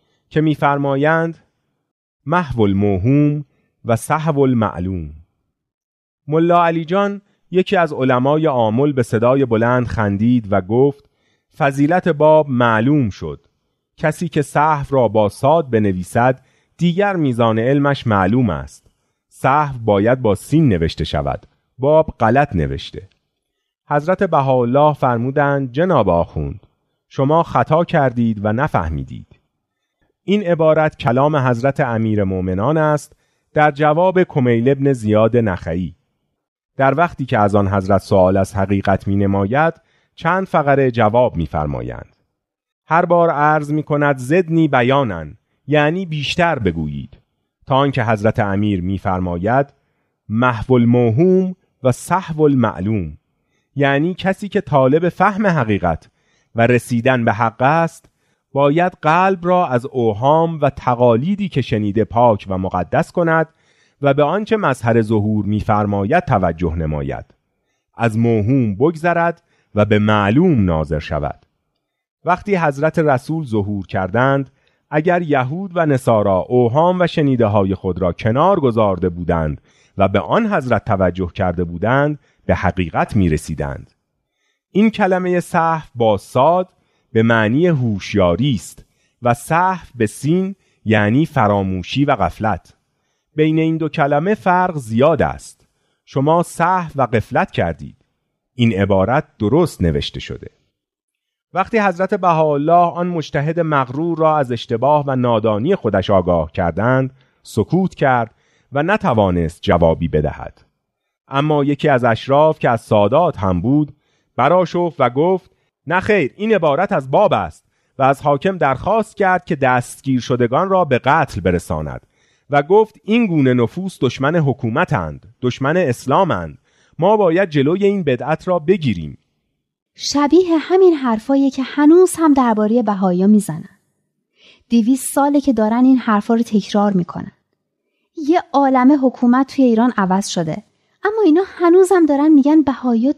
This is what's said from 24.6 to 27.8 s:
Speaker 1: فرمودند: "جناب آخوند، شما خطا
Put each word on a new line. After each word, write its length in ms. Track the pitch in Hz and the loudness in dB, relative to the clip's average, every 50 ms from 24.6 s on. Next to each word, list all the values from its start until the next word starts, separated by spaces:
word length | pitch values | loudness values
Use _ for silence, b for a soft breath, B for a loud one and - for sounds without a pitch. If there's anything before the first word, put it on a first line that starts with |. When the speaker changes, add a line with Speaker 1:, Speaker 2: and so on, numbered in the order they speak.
| 120 120 127 139 151 151 143 | 0 0 2 2 2 2 2
Speaker 1:
فرمودند: 800 | - 147 127 120 113 120 131 135 151 143 143 143 139 139 123 | 0 0 0 0 -2 -2 -2 -2 0 0 0 0 -2 -4 -4
"جناب 360 | 117 143 180 185 170 127 104 92 | -4 -2 0 2 2 2 2 2
آخوند، 580 | 85 85 85 - - 85 71 71 - - - _ _ _ _ _ _ _ _ _ | 2 0 0 -2 -4 -8 -8 -8 -8 -12 -16 _ _ _ _ _ _ _ _ _
شما 340 | - - 135 139 156 170 | -6 -2 0 2 2 0
خطا 420 | 160 - - 131 117 - 160 165 | 0 0 0 -2 0 0 0 0